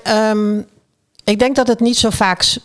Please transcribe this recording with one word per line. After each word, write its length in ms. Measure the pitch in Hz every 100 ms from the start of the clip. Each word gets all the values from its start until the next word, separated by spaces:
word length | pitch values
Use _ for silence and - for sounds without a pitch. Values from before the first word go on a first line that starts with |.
ehm, 560 | - 214 220 214 208 208 - _ _ _ _ _
ik 160 | - 208
denk 160 | 247 269
dat 120 | 254
het 120 | 233
niet 180 | 233 240
zo 120 | 226
vaak 320 | - 196 180
s-, 180 | - -